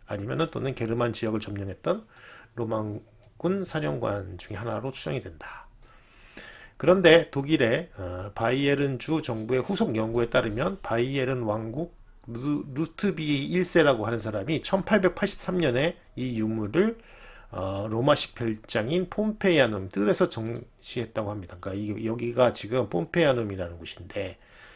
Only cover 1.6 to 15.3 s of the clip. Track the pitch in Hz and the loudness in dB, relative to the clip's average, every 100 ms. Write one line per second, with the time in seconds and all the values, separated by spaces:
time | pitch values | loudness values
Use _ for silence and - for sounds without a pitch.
1.6 | 98 - 165 208 - - - - - - | -8 -4 -2 -2 -4 -20 -20 -20 -14 -8
2.6 | 113 110 107 104 - - - - 170 196 | -4 -2 -4 -6 -12 -20 -20 -6 -2 -2
3.6 | 180 156 147 139 113 101 92 90 - 104 | -4 -4 -4 -2 -2 -4 -6 -12 -12 -8
4.6 | 113 107 127 - - 139 - - - - | -6 -4 -6 -8 -6 -6 -8 -14 -16 -16
5.6 | - - - - - - - - - - | -20 -20 -20 -20 -20 -20 -20 -20 -20 -20
6.6 | - - 147 190 170 165 160 139 139 151 | -20 0 4 8 10 10 8 -2 2 2
7.6 | 113 139 170 - 90 90 101 - 113 135 | 4 2 -2 -10 -8 -8 -8 -2 0 2
8.6 | 139 139 139 123 - 156 151 110 110 127 | 2 2 0 -4 -2 -2 -2 -4 0 0
9.6 | 123 196 202 113 113 117 117 139 117 107 | 0 0 0 0 0 0 2 2 0 -2
10.6 | 165 196 - 117 127 139 127 131 110 110 | -4 -4 -4 -2 0 0 -2 -2 -2 -2
11.6 | 113 131 175 - - - 120 117 139 147 | -4 -6 -8 -10 -20 -20 -14 -8 -4 -4
12.6 | 143 131 160 - 202 160 151 139 147 175 | -4 -6 -6 -2 -2 -2 0 0 0 0
13.6 | 180 175 147 117 107 117 107 107 113 151 | 2 6 6 4 2 -2 -4 -4 -2 -4
14.6 | - 190 - 208 180 - 202 | 0 -2 2 4 4 0 -4